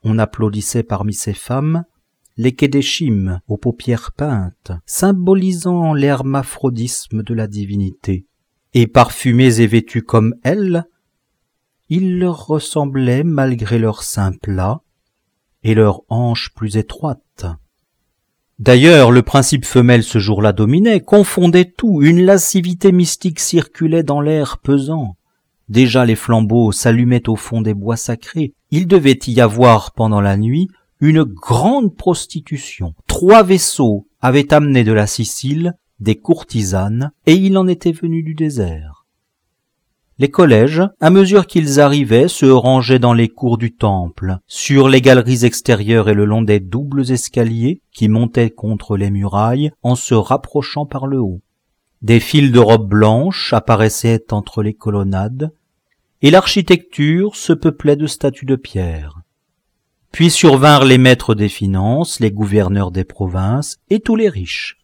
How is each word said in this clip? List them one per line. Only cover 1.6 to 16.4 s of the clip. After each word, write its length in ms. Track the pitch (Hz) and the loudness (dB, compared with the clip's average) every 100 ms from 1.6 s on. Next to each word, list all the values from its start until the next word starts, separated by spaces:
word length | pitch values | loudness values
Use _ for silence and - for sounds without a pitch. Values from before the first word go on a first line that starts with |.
| 151 165 170 _ _ _ _ - | -4 -4 -6 _ _ _ _ -4
les 160 | 123 | -4
Kédéchim 880 | 127 143 139 139 - 156 104 95 90 - | -2 -2 -2 -4 -4 -2 -2 -2 -6 -8
aux 80 | 104 | -6
paupières 560 | 123 117 - 117 - | -6 -6 -6 -6 -6
peintes, 600 | - 147 117 90 _ - 87 | -8 -6 -4 -6 _ -14 -14
symbolisant 1080 | _ - 190 190 180 190 185 180 180 175 165 | _ -4 -2 -2 0 0 0 -4 -4 -2 -2
l'hermaphrodisme 1300 | 147 139 135 135 139 131 - 135 120 123 - - 110 | 0 0 -2 -4 -6 -6 -6 -6 -4 -8 -10 -8 -10
de 120 | 104 | -6
la 120 | 113 107 | -6 -6
divinité. 800 | 104 101 101 95 - - 92 _ _ _ _ _ | -8 -8 -6 -6 -8 -6 -8 _ _ _ _ _
Et 120 | 127 113 | -2 2
parfumés 760 | 135 117 - 131 120 131 113 | 2 2 0 0 2 2 4
et 60 | 113 | 2
vêtus 360 | 113 - 120 | 2 -2 -8
comme 320 | - 117 110 117 | -2 0 0 -4
elles, 400 | - 190 196 170 170 _ _ _ _ _ _ _ _ _ _ | -4 -2 -2 -4 -6 _ _ _ _ _ _ _ _ _ _
ils 300 | 160 190 180 | -4 -2 -2
leur 280 | 180 156 - | -4 -6 -6
ressemblaient 800 | 151 - 156 143 135 127 127 | -6 -4 -6 -4 -2 -2 0
malgré 540 | 165 147 131 120 107 117 | -2 -2 -2 -4 -4 -2
leurs 240 | 110 104 | -2 -4
seins 300 | - - 98 | -8 -4 -4
plats 500 | - - 95 92 139 _ _ _ _ _ _ _ _ | -4 -8 -4 -4 -6 _ _ _ _ _ _ _ _
et 120 | 107 | -2
leurs 280 | 110 107 95 _ | 2 2 0 _
hanches 420 | 110 120 117 | -4 -2 -4